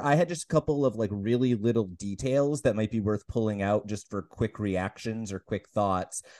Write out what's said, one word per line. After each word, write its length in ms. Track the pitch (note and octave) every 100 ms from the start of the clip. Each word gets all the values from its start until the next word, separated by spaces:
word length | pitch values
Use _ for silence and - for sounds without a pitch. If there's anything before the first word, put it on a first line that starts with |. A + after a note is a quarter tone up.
| D3
I 80 |
had 160 | D3+ E3+
just 140 | E3+
a 40 | -
couple 380 | D#3 - C#3+ C3+
of, 100 | A2
like, 140 | G#2
really 440 | G2+ G#2 A#2+ B2+ A2+
little 300 | A#2 A#2 F#2+
details 760 | F2 G2+ G2 C3 C#3 C#3+ D3
that 140 | B2+ G#2+
might 160 | G#2+
be 80 | A2+
worth 260 | G2+ G#2 -
pulling 380 | A#2+ A2 G2+
out 240 | G2 G#2+ G#2
just 240 | G#2 -
for 100 | G2+
quick 380 | - - A2+ -
reactions 760 | G#2 F#2 F#2+ - A#2 A2 G#2+
or 60 | F#2+
quick 280 | - G#2 -
thoughts. 520 | G#2+ G2+ F2+ - - - -